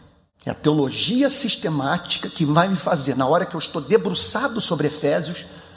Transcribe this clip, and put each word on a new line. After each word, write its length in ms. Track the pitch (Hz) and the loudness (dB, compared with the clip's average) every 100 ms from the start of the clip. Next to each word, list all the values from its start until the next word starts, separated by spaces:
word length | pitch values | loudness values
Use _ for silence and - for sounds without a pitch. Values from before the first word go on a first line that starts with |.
| - _ _ _ - | -20 _ _ _ -8
É 60 | |
a 40 | - | -2
teologia 760 | 151 151 131 - - 240 277 | 2 2 2 0 0 2 2
sistemática 1000 | 262 - - 180 151 135 170 - - 185 | 2 2 0 0 -2 0 -2 -2 -4 -4
que 160 | - 147 | -2 2
vai 220 | 151 185 | 4 2
me 80 | 190 | 0
fazer, 400 | - 160 135 123 | 0 0 0 0
na 120 | 131 | 2
hora 180 | 170 185 | 2 0
que 100 | 165 | -4
eu 40 | |
estou 220 | - 170 | -6 -6
debruçado 800 | 143 214 190 180 - 214 277 226 | 2 2 4 -2 -2 -2 -2 -2
sobre 240 | - 160 147 | -2 0 0
Efésios, 600 | 143 143 165 160 180 - - - | 0 0 0 -2 -8 -12 -18 -20